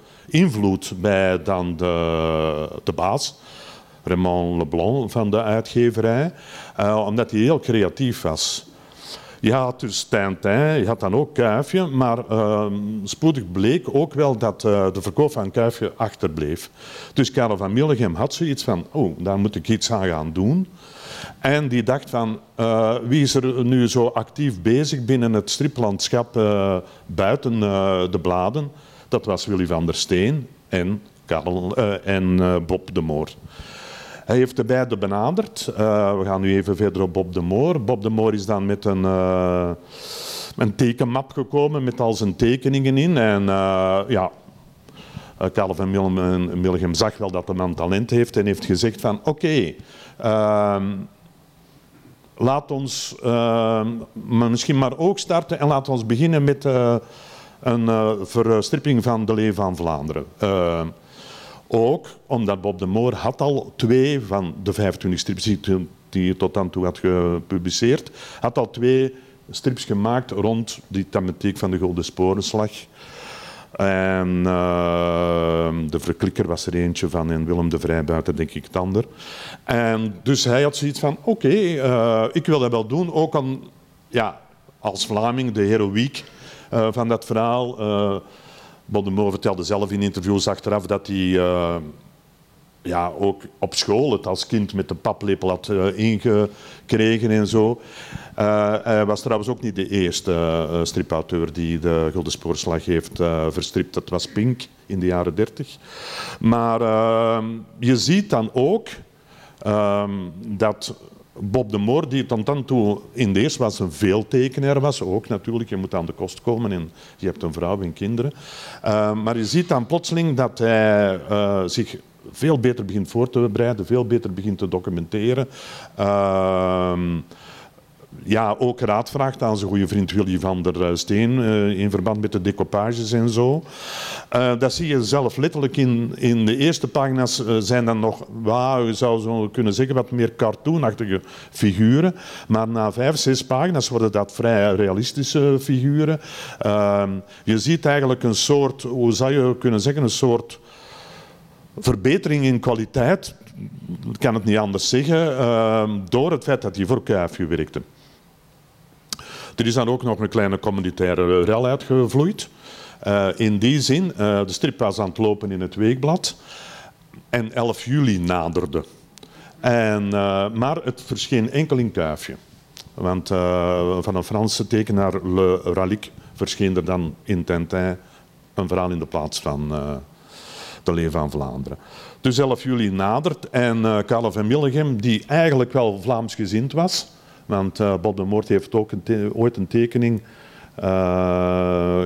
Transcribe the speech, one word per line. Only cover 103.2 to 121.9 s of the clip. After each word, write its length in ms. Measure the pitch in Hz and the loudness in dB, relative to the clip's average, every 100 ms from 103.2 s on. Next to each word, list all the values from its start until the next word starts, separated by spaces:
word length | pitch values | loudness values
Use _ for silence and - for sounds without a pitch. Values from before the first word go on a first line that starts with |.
| 85 82 80 | -2 0 -2
verstript. 440 | 78 - 95 - | -4 -4 -4 -4
Dat 160 | 92 - | -6 -6
was 180 | 87 - | -6 -4
Pink 340 | 110 120 123 - _ - | -2 -2 -2 -8 _ -10
in 140 | 95 | -4
de 60 | 90 | 0
jaren 300 | 90 87 80 | 0 0 -2
dertig. 420 | 113 - 139 - - - - - - - | -4 -6 -14 -16 -20 -18 -14 -12 -12 -2
Maar, 420 | - 120 117 113 | 0 2 2 0
ehm, 640 | 113 110 113 113 113 113 110 113 - - | 2 2 2 2 2 0 -4 -8 -14 -4
je 180 | 120 127 | 2 2
ziet 320 | 123 190 202 | 2 2 2
dan 200 | 127 110 | 0 0
ook, 340 | 127 143 226 - - - _ _ - - - | 2 2 2 -2 -16 -20 _ _ -20 -20 -8
ehm, 500 | - 107 104 101 101 98 90 85 113 | -2 2 2 2 0 -4 -8 -12 -8
dat 480 | 101 107 101 - - - - - - | 0 0 0 -8 -14 -20 -20 -20 -10
Bob 280 | 101 127 110 | -2 0 0
de 60 | 104 | 0
Moor, 320 | 104 143 135 | 0 0 0
die 160 | 135 123 | -2 -2
tot 200 | 113 107 | -2 0
dan 200 | 143 120 | -2 0
toe 340 | 127 104 101 - | 2 2 0 -4
in 220 | - 110 | -2 2
de 60 | 95 | 2
eerste 200 | 143 - | 2 0
was 200 | 113 - | -2 -2
een 120 | 92 | -6
veeltekenaar 880 | 73 98 104 107 131 131 139 139 139 | 0 2 2 2 2 2 0 0 2
was, 220 | 143 135 | 2 -2
ook 260 | 92 101 - | -2 -2 -2
natuurlijk, 420 | 104 - 117 113 | -6 -4 -4 -4
je 60 | 98 | -4
moet 180 | 95 | -4
aan 120 | 95 85 | -4 -4
de 60 | |
kost 300 | - 92 - | -6 -8 -6
komen 300 | - 117 110 | -2 0 0
en 200 | 92 80 - - - | -4 -6 -12 -20 -6
je 80 | 95 | -6
hebt 180 | 82 | -4
een 100 | 87 | -4
vrouw 280 | 78 85 101 | -4 -2 -2
en 120 | 90 | -4
kinderen. 380 | 80 101 117 139 - - - - - | -4 -4 -2 -4 -6 -16 -18 -16 -8
Ehm, 420 | - 107 107 107 | -2 2 2 0
maar 140 | 110 117 | -2 -2
je 80 | 107 | 0
ziet 220 | 160 175 | 0 0
dan 180 | 139 113 | 0 0
plotseling 520 | 165 - 165 165 135 | -4 -2 0 0 0
dat 200 | 123 - | 0 0
hij, 640 | 113 110 110 104 101 95 - | 2 4 6 6 4 0 -2
eh, 340 | 104 101 98 90 | 0 2 2 0
zich 320 | 120 110 | -2 -4